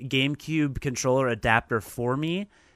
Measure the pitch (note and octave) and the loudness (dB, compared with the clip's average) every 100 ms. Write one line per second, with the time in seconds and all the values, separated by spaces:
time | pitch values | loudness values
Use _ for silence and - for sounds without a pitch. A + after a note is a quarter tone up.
0 | B2+ C3 C3+ D3 - D#3 D3 B2+ C#3+ B2 | -2 0 0 -2 -2 0 0 -2 -4 -2
1 | C3 C3 C3 A2+ A#2+ A2+ - A#2 - - | 2 2 2 0 2 2 2 -2 -4 -4
2 | A#2+ C3+ D#3 F3+ G3+ _ _ | -2 -2 -2 -4 -6 _ _